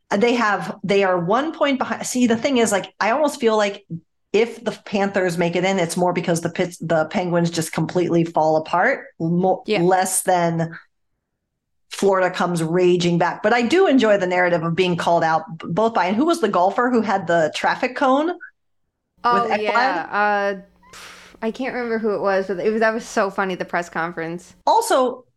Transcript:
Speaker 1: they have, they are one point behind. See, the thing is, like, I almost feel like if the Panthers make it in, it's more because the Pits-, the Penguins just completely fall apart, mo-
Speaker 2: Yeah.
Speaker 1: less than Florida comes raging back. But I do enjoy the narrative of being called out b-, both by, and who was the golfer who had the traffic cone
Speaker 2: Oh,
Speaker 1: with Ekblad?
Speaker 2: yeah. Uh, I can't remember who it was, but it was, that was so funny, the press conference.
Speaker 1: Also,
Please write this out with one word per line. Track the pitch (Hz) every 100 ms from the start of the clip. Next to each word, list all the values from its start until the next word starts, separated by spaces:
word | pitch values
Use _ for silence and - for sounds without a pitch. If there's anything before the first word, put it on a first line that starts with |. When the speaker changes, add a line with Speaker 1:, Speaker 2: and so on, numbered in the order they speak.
| -
Speaker 1:
they | 202 240
have, | 240 220 190 175 -
they | 180 196
are | 196 185
one | 170 226 311
point | 320 285 262
behind. | 220 226 -
See, | 254 247
the | 226
thing | 294 254
is, | 226
like, | 202 180 -
I | 196
almost | 254 302 269
feel | 226 220
like | 208 196 - 165 - _ _
if | 202 233 226
the | -
Panthers | - - 208 196 196 185 170
make | 170 175
it |
in, | 185 196
it's | 165 180
more | 180
because | 175 170 165
the | 170
Pits-, | - 180 -
the | 160 165 156
Penguins | 208 180 170 170
just | 170 160
completely | - 156 180 165 170
fall | 165 165 156 156
apart, | 156 175 220 277 - -
mo- | 165 175 185 185 -
Speaker 2:
Yeah. | 214
Speaker 1:
less | 175 185 185 -
than | - 180 170 165 165 165 - _ _ _ _ _ _ _ _ _ _
Florida | - 196 190 180
comes | - 175 170
raging | 160 175 180 175 175 170
back. | 175 156
But | 214
I | 233
do | 240 349 381
enjoy | 269 220 202
the | 180
narrative | 180 180 170
of | 165 165
being | 185 170
called | 180 170
out | 160 160 - 165
b-, | 170
both | 170 220
by, | 226 175
and | 208
who | 311
was | 330
the | 214
golfer | 196 185 202 247
who | 240
had | 208 196 170
the | 170 156 -
traffic | - - 254 254
cone | 277 262 320 339 - _ _ _ _ _ _ _
Speaker 2:
Oh, | 240 240
Speaker 1:
with | 233
Ekblad? | 208
Speaker 2:
yeah. | 214 233 254 175 160 202 208 208 202 196
Uh, | 185 _ _ - - - - -
I | 226
can't | 214 262
remember | 247 240 220
who | 220 190
it |
was, | 190 190 190
but | 185
it | 190
was, | 220
that | 220
was | 220 -
so | - 196
funny, | 190 190 180
the | 180
press | 180 175
conference. | 185 165 175 165 175 - - -
Speaker 1:
Also, | 427 453 311 254 - -